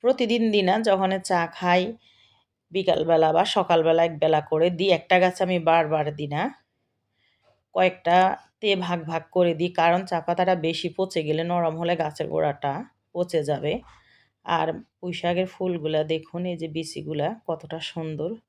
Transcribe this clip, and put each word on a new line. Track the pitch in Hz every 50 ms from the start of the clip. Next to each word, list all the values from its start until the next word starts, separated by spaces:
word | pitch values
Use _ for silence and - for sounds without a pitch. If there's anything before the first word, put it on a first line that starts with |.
| -
প্রতিদিন | 233 262 262 247 220 226 240 226 220
দিই | 214 208 190
না, | 185 190 220
যখন | 226 226 196 190 190 190 190 190
চা | 190 - 190 175 170 165 -
খাই | - 185 180 175 185 185 214 226 - _ _ _ _ _ _ _ _ _ _ _ _ _ _ 165
বিকালবেলা | 190 190 185 165 156 156 156 165 160 160 156 156
বা | 165 190 208
সকালবেলা | - 214 180 - 175 165 160 160 160 165 165
একবেলা | 170 165 151 160 160 160 151 151
করে | - - 156 160 180
দিই। | 175 160 190 196 180
একটা | 160 - _ 185 185
গাছ | 180 185 180 -
আমি | 196 180 185 175
বারবার | 160 165 160 170 165 151 156 156 151 147 147
দিই | 147 151 143
না, | 143 147 185 262 277 _ _ _ _ _ _ _ _ _ _ _ _ _ _ _ _ _ _ _ _ _ _ _ _
কয়েকটাতে | 185 185 185 180 - _ 165 175 180 185 185 - - _ _ _ _ - 214 196 185
ভাগ | 180 175 175 170 160
ভাগ | 151 165 165 160 _
করে | - 185 180 175 165
দিই, | 156 170 180 175
কারণ | - 170 170 170 180 190
চা | 185 190 165
পাতাটা | 160 - 175 170 180 185 185 180
বেশি | 156 165 165 165 - 175
পচে | - - 190 190 - 175 156
গেলে | 151 156 156 165
নরম | 170 175 175 170 165 160
হলে | 160 170 170 175
গাছের | 160 160 151 151 - 160 -
গোড়াটা | 160 156 156 151 143 - - 143 139 160 226 - _ _ _ _
পচে | _ 175 180 175 - 165 151
যাবে। | 139 147 139 147 151 - 247 - - - _ _ _ _ _ _ _ _ _ _
আর | - 170 165 160 160 160 - 226 _ _
পুঁই | _ - 180 175
শাকের | - - 175 175 175 185 185
ফুলগুলা | - - 190 185 175 170 147 156 156 156 156
দেখুন, | 156 160 160 156 - - 170 180
এই | 180 175 160
যে | 165 160
বিচিগুলা | 151 165 160 160 - - 156 151 156 151 147 165 214 226 _
কতটা | - 165 160 - 151 160 165 -
সুন্দর | - - 170 160 160 156 151 151 175 220 226 _